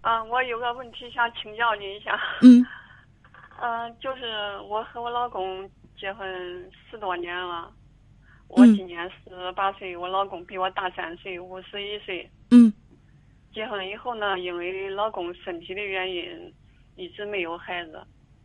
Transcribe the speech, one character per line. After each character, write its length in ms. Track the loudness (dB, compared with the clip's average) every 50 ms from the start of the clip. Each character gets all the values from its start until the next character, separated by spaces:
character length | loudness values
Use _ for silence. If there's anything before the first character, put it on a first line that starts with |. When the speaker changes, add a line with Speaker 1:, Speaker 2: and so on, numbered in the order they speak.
Speaker 1:
啊， 220 | 0 0 0 0 -2
我 180 | -2 -2 -2 -2
有 160 | -2 -4 -4
个 140 | -4 -4 -6
问 180 | -6 -10 -16
题 180 | -16 -16 -16 -14 -2
想 180 | -2 -2 -2 -2 -8
请 160 | -14 -14 -6
教 200 | -2 0 0 0
您 200 | -2 -4 -10 -12
一 40 | -12
下。 200 | -6 -6 -4 -4 -4 -6 -2 10 12
Speaker 2:
嗯。 240 | 12 12 12 10 4 -2 -18 -20 -20 -20 -20 -20
Speaker 1:
<laughs> 560 | -20 -20 -20 -20 -20 -20 -20 -20 -20 -14 -8 -6
嗯， 340 | -4 -4 -4 -6 -10 -14 -10
就 120 | -8 -8 -8
是 420 | -6 -8 -8 -6 -6 -8 -8 -8 -10 -10 -6
我 140 | -6 -6 -6
和 180 | -6 -10 -10
我 80 | -8 -4
老 200 | -2 -2 -4 -2
公 420 | -4 -6 -6 -6 -6 -10 -12 -14 -18 -20 -20 -20 -20
结 160 | -12 -10 -10 -10
婚 140 | -8 -10 -10 -8 -8 -10 -10 -12 -14 -16 -18 -20 -20 -20 -20
十 80 | -16 -8
多 180 | -6 -4 -4
年 160 | -4 -4 -6 -6
了， 360 | -6 -6 -6 -8 -8 -10 -12 -18
Speaker 2:
嗯。 580 | -20 -20 -20 -20 -20 -20 -20 -20 -20 -20 -20 -20 -20 -20 -4
Speaker 1:
我 180 | 8 10 10
今 180 | 10 10 6 2
年 240 | -6 -8 -8 -8 -8
十 420 | -10 -14 -20 -20 -14 -10 -8 -8 -4
八 200 | 0 0 0 0
岁， 220 | -2 -10 -10 -8
我 120 | -8 -8 -4
老 180 | -2 -2 -2
公 180 | -2 -4 -12 -12
比 140 | -10 -6 -4
我 100 | -4 -2
大 200 | -2 -4 -6 -4
三 260 | -6 -6 -8 -8 -10 -12
岁， 200 | -12 -10 -10 -10
五 240 | -12 -12 -14 -16 -16
十 180 | -14 -12 -12 -10
一 120 | -8 -10 -10
岁。 280 | -10 -10 -10 -10 -10 -14 -20 -20 2 10
Speaker 2:
嗯。 220 | 10 12 12 10 6 0 -14 -20 -20 -20 -20 -20 -20 -20 -20 -20 -20 -20 -20 -16 -10
Speaker 1:
结 100 | -10 -8 -6
婚 200 | -6 -6 -6 -8
以 60 | -10
后 180 | -10 -8 -8 -6
呢， 280 | -4 -2 -2 -2 -2
因 160 | -4 -6 -6
为 340 | -6 -6 -6 -6 -6 -6 -6
老 180 | -4 -2 -2 -2
公 240 | -2 -6 -8 -8 -10
身 260 | -10 -10 -10 -10 -10
体 120 | -10 -10 -10
的 80 | -8
原 320 | -6 -6 -4 -4 -4 -4 -6
因， 400 | -8 -8 -10 -12 -16 -18 -18 -20 -20 -20 -20 -20 -20 -20 -20 -18
一 120 | -16 -16 -16
直 140 | -12 -12 -10
没 180 | -6 -6 -6 -4
有 140 | -6 -6
孩 280 | -10 -10 -10 -10 -10 -10
子。 200 | -12 -16 -20 -20 -20 -20 -20 -20 -20 -20 -20 -20